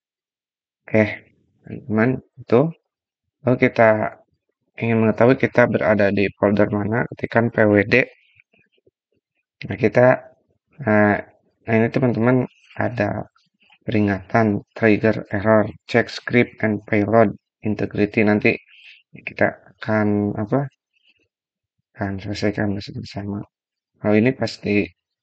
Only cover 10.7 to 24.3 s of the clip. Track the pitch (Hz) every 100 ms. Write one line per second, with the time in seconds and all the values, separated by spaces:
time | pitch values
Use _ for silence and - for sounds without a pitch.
10.7 | - 120 107 104 101 - _ _ _ -
11.7 | 110 117 - 127 101 117 127 - _ _
12.7 | - 107 117 104 - - _ _ _ _
13.7 | _ - 107 104 95 90 117 110 101 -
14.7 | - 113 101 110 104 - 101 107 110 104
15.7 | - - 120 117 - - 123 117 - 110
16.7 | 104 - 107 101 113 104 - _ _ 110
17.7 | 101 98 107 104 - 104 104 117 - _
18.7 | - - - _ - - - 104 - _
19.7 | _ - 107 104 104 104 98 107 135 143
20.7 | - _ _ _ _ _ _ _ _ _
21.7 | _ _ - 101 98 104 101 107 101 104
22.7 | 98 - 123 104 - 101 101 - _ _
23.7 | _ _ _ 104 107 120